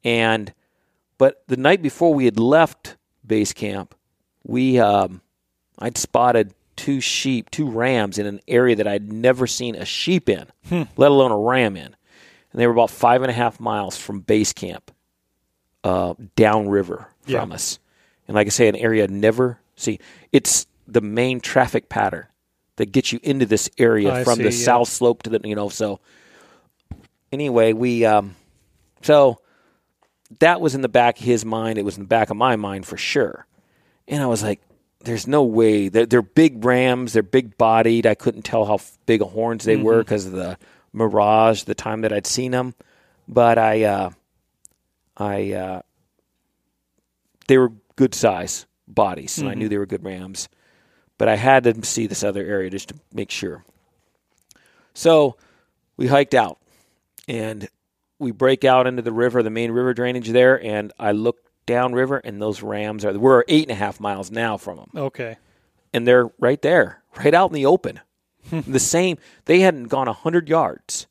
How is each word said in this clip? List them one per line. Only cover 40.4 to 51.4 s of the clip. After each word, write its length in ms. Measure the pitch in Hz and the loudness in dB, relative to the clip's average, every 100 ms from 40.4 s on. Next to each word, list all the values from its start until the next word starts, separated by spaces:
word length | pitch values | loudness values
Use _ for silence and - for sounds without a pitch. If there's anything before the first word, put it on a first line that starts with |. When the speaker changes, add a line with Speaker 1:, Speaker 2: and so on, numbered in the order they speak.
| 90 92 _ _ _ | -10 -12 _ _ _
Speaker 1:
mirage, 720 | 104 113 104 104 110 113 107 | -4 0 2 4 4 4 2
the 100 | - | -4
time 260 | - 110 110 | -8 -8 -4
that 100 | 110 | -4
I'd 140 | 104 - | -4 -4
seen 280 | - 127 | -6 -4
'em. 200 | 127 127 - _ _ _ _ - | -4 -4 -10 _ _ _ _ -2
But 300 | 117 117 113 | 2 4 4
I, 260 | 113 110 | 2 2
uh, 260 | 107 98 92 - _ _ _ _ _ _ _ _ _ - | 0 -2 -6 -10 _ _ _ _ _ _ _ _ _ -10
I, 360 | 104 101 101 | -6 -4 -6
uh, 300 | 98 92 92 - _ _ _ _ _ _ _ _ _ _ _ _ _ _ _ - | -6 -8 -12 -16 _ _ _ _ _ _ _ _ _ _ _ _ _ _ _ 2
they 100 | 131 | 4
were 140 | 127 107 _ - | 4 -2 _ -2
good 180 | 139 | -2
size 520 | - 113 90 90 - _ _ _ | 2 -2 -2 -8 -12 _ _ _
bodies, 500 | 107 98 85 69 - | -2 -2 -2 -10 -8
and 100 | 143 | -6
I 40 | |
Speaker 2:
Mm-hmm. 60 | 101 | -6
Speaker 1:
knew 80 | 107 | -4
they 100 | 101 | -4
were 80 | 101 | -6
good 180 | 98 | -8
rams. 440 | 95 92 92 98 - _ _ _ _ _ _ _ | -10 -14 -14 -14 -16 _ _ _ _ _ _ _
But 100 | 110 | -2
I 80 | |
had 280 | 107 | 0